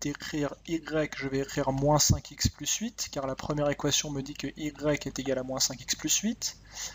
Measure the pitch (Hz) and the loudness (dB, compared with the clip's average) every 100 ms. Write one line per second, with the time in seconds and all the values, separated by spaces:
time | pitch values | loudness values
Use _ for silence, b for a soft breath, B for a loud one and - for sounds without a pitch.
0 | 147 143 - 156 143 - - 165 151 156 | -4 -4 -4 -2 -2 -4 -4 -4 0 0
1 | 147 - 135 135 135 147 135 135 143 147 | 0 -2 -2 0 0 0 0 2 6 6
2 | - 143 - - - - 147 - 226 - | 6 4 0 -2 -2 0 -2 0 -2 -4
3 | - 143 135 131 - 147 147 139 147 - | -6 -4 -4 -2 -2 2 2 2 2 2
4 | 156 143 139 147 139 - 151 147 147 143 | 0 -4 -6 -6 -6 -4 -6 -2 2 2
5 | 135 - 131 131 127 131 - 123 - - | 0 -2 0 0 0 0 0 -2 -4 -2
6 | 156 - 214 - - - B B B | 0 2 2 0 -4 -8 B B B